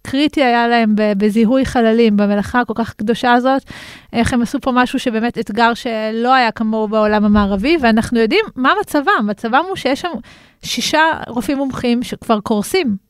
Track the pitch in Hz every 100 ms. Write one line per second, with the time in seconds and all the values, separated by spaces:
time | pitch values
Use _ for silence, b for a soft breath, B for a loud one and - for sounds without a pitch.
0 | - 269 294 - 254 233 233 240 226 208
1 | 214 202 214 214 220 262 262 254 226 226
2 | 226 208 202 208 202 247 240 220 220 -
3 | 214 233 247 247 254 269 - B B B
4 | B 233 233 247 240 269 - 247 247 262
5 | 254 220 240 233 226 208 233 226 247 220
6 | 220 226 247 262 233 - 220 220 214 220
7 | 214 214 208 208 202 202 247 339 233 220
8 | - 233 226 349 427 - 262 381 392 294
9 | 285 392 208 202 226 254 359 262 254 277
10 | 359 269 B B B B - - - 302
11 | 320 - - 233 240 277 277 - 240 240
12 | - - - 214 - 214 196 381 285 196